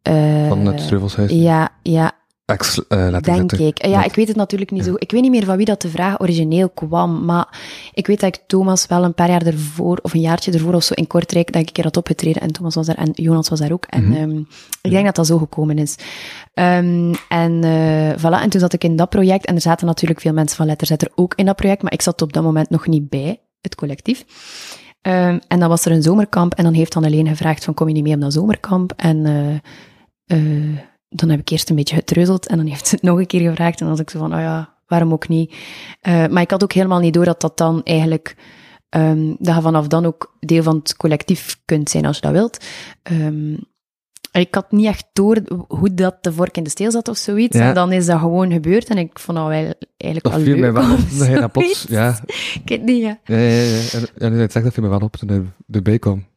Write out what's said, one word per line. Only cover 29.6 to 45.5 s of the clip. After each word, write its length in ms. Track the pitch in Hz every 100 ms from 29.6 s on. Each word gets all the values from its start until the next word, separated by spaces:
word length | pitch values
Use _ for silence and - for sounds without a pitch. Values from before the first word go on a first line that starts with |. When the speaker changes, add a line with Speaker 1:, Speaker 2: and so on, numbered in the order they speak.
| - - - _ _ _ _ 165
Speaker 1:
eh, 400 | 151 147 151 147 - _ _
dan 200 | 165 165
heb 100 | 147
ik 100 | -
eerst 200 | 160 -
een 60 | 156
beetje 200 | 143 160
getreuzeld 520 | - 170 175 185 -
en 100 | 170
dan 80 | 156
heeft 220 | 143 190
ze 80 | -
het 80 |
nog 140 | 180 175
een 100 | 180
keer 220 | 180 170
gevraagd 300 | 160 170 165
en 60 | 156
dan 100 | 156
was 40 |
ik 100 | 156
zo 100 | 160
van, 140 | 160
"Oh 60 | 165
ja, 340 | 160 160 156 _ _
waarom 240 | 170 165
ook 140 | 160 -
niet?" 260 | 160 160 - - - - -
Eh, 260 | - 170 160
maar 140 | 147
ik 100 | -
had 120 | 190
ook 100 | 202
helemaal 260 | 185 190 180
niet 140 | 170
door 120 | 165 175
dat 160 | 165
dat 160 | 160 -
dan 260 | 165 165
eigenlijk, 520 | - 160 160 160 - - - - - - _
ehm, 440 | 160 160 156 156 -
dat 160 | 170 165
je 60 |
vanaf 260 | 160 160 147
dan 180 | 160 170
ook 300 | - - _
deel 240 | 151 165
van 120 | 160 160
het 200 | - -
collectief 640 | 165 151 - 175 - - -
kunt 240 | 156 147
zijn 160 | 156 151
als 100 | 147
je 60 |
dat 100 | 147
wilt. 340 | 156 233 - - - - -
Ehm, 500 | - 165 151 151 151 151 - _ _ _ _ - -
ik 240 | - 175 196
had 160 | -
niet 140 | 208 214
echt 200 | 190 -
door 280 | - 202 220 -